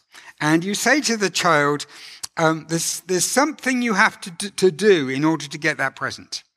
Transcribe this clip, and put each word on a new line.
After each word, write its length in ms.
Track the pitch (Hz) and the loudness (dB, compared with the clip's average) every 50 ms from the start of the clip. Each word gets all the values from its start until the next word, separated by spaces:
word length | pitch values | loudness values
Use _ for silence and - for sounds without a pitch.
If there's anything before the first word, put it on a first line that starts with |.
| _ _ - - - - - - | _ _ -20 -20 -20 -20 -10 -4
And 220 | 147 151 156 170 175 | 0 0 2 2 0
you 120 | 196 208 | -2 -4
say 260 | - - 233 269 311 | -2 0 2 2 2
to 160 | 247 214 233 | 0 0 -2
the 140 | 214 202 180 | -2 -2 -2
child, 560 | - - - 175 160 147 143 143 147 143 - - - - - - - - - - _ | -2 0 2 2 4 4 4 2 0 -2 -6 -12 -18 -20 -20 -20 -18 -16 -18 -12 _
um, 300 | - 165 160 160 160 - 160 | 0 2 2 2 0 -4 -6
"There's, 340 | 165 165 165 - - - - | -6 -4 -4 -4 -6 -8 -6
there's 180 | - 185 185 - | -4 -2 -2 -2
something 580 | - - 247 285 311 - - - 254 262 247 240 | 0 2 2 2 0 -2 -4 -4 -4 -2 -2 -2
you 120 | 233 202 | 0 2
have 260 | 190 220 196 - - - | 2 2 2 2 -2 -10
to 80 | 196 | -14
d-, 200 | 165 - 196 196 | -12 -12 -12 -12
to 200 | - - 185 185 | -2 0 2 2
do 380 | 156 139 196 214 190 160 135 127 | 2 4 4 4 6 4 2 0
in 160 | 131 135 151 | -2 0 0
order 220 | 160 160 143 147 | 0 0 0 -4
to 120 | 139 170 151 | -10 -10 -4
get 180 | 151 156 147 123 | -2 -2 0 0
that 180 | 135 135 - | -2 -4 -4
present." 460 | - 135 120 107 - 92 - - - - _ _ | -6 -8 -10 -10 -12 -14 -14 -14 -16 -16 _ _